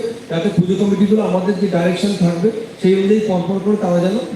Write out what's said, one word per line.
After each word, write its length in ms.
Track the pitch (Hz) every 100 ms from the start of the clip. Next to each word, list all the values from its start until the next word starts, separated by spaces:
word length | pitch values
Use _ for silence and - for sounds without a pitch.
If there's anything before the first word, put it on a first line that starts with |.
| 220 - -
যাতে 200 | 165 196
পুজো 260 | - 180 196
কমিটিগুলো 460 | 202 185 202 214
আমাদের 360 | 185 185 185 185
যে 80 | 196
ডাইরেকশন 460 | 175 180 180 202 180
থাকবে 320 | 170 170 208 220 - -
সেই 140 | 185 190
অনুযায়ী 240 | 196 214 214
পরপর 320 | 180 170 190 190
করে 100 | 208
তারা 240 | 185 175
যেন 180 | 185 220 -